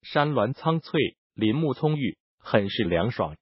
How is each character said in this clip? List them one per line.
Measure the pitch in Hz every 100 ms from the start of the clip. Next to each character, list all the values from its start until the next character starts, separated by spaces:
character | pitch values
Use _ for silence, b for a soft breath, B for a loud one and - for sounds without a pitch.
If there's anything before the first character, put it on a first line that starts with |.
山 | - 151 147
峦 | 135 107
苍 | 139 160 165
翠， | - 160 101 _ _
林 | - 110 135
木 | 160
葱 | 123 151 151
郁， | 120 - _ _
很 | - 113 98
是 | -
凉 | 95 85 104
爽。 | 117 82 76